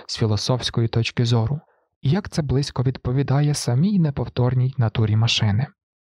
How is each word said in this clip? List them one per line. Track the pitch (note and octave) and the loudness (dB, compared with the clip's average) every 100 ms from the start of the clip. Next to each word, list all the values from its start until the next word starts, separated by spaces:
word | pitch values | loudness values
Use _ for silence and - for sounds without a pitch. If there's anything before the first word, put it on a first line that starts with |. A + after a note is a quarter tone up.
| - | -12
з | - | -2
філософської | A2 G#2 - B2+ - - A#2 | 0 0 -2 -2 -2 -2 0
точки | A#2 A2+ - | 0 -2 0
зору. | A#2 A#2 A2+ C#3+ - _ _ _ | 2 2 0 -4 -8 _ _ _
"І | C3+ | -2
як | D3 - | 0 -2
це | - | -4
близько | C#3+ C3 C#3+ - | -2 -2 -2 -2
відповідає | B2+ B2 - C3 C#3 C3+ D3 | -2 -2 -2 -2 0 2 2
самій | C#3+ - B2 F#3 G3+ | 0 0 2 2 2
неповторній | D#3 C#3 A#2 - B2 B2+ B2+ - | 0 -2 -4 0 0 2 0 0
натурі | A2 - G#2+ A2 | 0 2 2 2
машини | A#2 - A2 G2+ C#3 _ _ _ | 2 2 0 0 -2 _ _ _